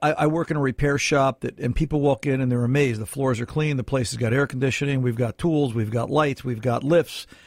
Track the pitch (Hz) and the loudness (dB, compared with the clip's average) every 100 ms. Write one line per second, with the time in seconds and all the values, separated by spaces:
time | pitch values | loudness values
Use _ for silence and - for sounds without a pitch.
0 | 151 151 151 165 160 151 135 120 143 143 | 0 2 2 0 -2 0 0 0 0 0
1 | - 143 135 - 120 - 123 - 156 151 | 2 2 2 0 -8 -4 -2 0 0 2
2 | 139 131 143 131 127 123 120 143 135 110 | 2 2 0 0 2 2 2 2 2 0
3 | 107 139 135 113 120 156 151 135 107 135 | -6 -2 0 0 -2 -2 0 -2 -2 -2
4 | 113 117 113 131 139 127 131 - 143 135 | -2 -2 0 2 0 0 -2 0 -2 0
5 | 123 117 117 - 175 151 139 113 107 120 | 0 0 -2 0 0 2 0 -2 -2 -2
6 | 127 143 151 131 131 110 123 120 139 170 | 0 0 0 -2 -6 -4 -2 -2 2 2
7 | - - - - | 2 -8 -16 -20